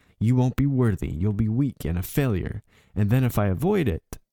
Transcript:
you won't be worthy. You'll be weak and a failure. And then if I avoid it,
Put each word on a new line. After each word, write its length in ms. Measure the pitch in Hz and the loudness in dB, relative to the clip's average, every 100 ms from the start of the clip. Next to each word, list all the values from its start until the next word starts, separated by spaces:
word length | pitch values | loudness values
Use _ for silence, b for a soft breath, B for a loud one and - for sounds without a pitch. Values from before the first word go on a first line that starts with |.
| b b | b b
you 160 | 107 127 | 0 2
won't 200 | 127 120 | 2 2
be 100 | 139 | 0
worthy. 440 | 131 120 95 65 | 2 2 0 -4
You'll 240 | 67 101 | -2 -2
be 160 | 101 107 | 0 0
weak 360 | 117 143 - 73 | 0 -2 -4 -6
and 120 | 87 | -4
a 60 | |
failure. 600 | - - 135 92 - - - b b - | -4 -2 0 -2 -4 -8 -14 b b -2
And 140 | 104 | 2
then 140 | 127 | 2
if 140 | 127 - | 2 2
I 100 | 104 | 0
avoid 400 | 90 165 208 135 | 0 0 2 0
it, 300 | 82 - - _ | -2 -8 -20 _